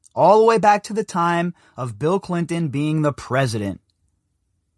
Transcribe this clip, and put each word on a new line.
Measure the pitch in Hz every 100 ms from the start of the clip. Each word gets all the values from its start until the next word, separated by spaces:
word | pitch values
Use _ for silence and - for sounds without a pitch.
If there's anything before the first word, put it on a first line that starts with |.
| _ -
all | 156 220
the | 226
way | 226
back | 208 208
to | -
the | 214
time | 214 185 170 170 175 - _ -
of | 123 104
Bill | 151 190
Clinton | - 175 170 170 160
being | 135 151 156
the | 151
president. | 127 - 127 131 107 101 92 _ _ _ _ _ _ _ _ _